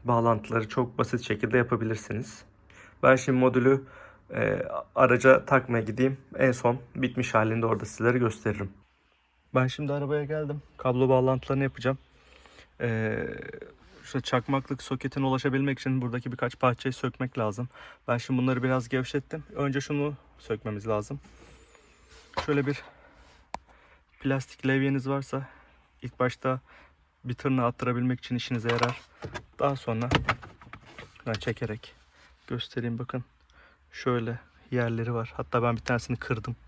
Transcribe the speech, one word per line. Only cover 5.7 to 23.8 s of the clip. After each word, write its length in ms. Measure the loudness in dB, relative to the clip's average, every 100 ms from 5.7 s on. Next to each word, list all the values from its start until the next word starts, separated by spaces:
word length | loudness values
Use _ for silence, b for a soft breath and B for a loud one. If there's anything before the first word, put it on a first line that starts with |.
| -2
gideyim. 340 | -2 0 0 0 -10 0
En 160 | 2
son 280 | 4 0 0 -6 -4
bitmiş 380 | -4 -2 2
halinde 320 | 2 2 0 0
orada 200 | 0 -4
sizlere 320 | 0 2 4
gösteririm. 520 | 0 0 -4 -4 -8 -10 _ _ _ _ _ _ _ 0
Ben 120 | 0
şimdi 260 | -2 -4
arabaya 320 | -2 0 -2 -2
geldim. 360 | -4 -4 -8 -12 -4
Kablo 320 | -2 2 4
bağlantılarını 540 | 6 4 0 0 0
yapacağım. 340 | 0 -2 -4 -4 _ B B B B B B _
Ee, 460 | -2 -2 -2 -2 -6 -8 -12 -14 -16 -20 -20 -20
şu 180 | -6 -6
çakmaklık 600 | 0 -2 2 -2 -2 -8
soketine 440 | -6 -6 -4 -2 0
ulaşabilmek 540 | 2 0 0 0 -2
için 220 | -2 -2
buradaki 300 | -2 -4 -6
birkaç 280 | -4 -4 2
parçayı 340 | 2 2 -4
sökmek 440 | -2 -6 -4 -6 -2
lazım. 320 | -2 -2 -8 B B B -4
Ben 100 | -4
şimdi 240 | 0 0
bunları 220 | 2 2
biraz 260 | 2 0 0
gevşettim. 540 | -2 -2 -4 -4 -12 -10 -4
Önce 260 | -2 -2
şunu 320 | -2 -2 -2 -4 -16 -20
sökmemiz 500 | -6 -6 -4 -6 -2
lazım. 320 | -2 -2 -10 B B B B B B B B B B B -8 0
Şöyle 200 | 0 0
bir 180 | -4 B B B B B B B -16 b b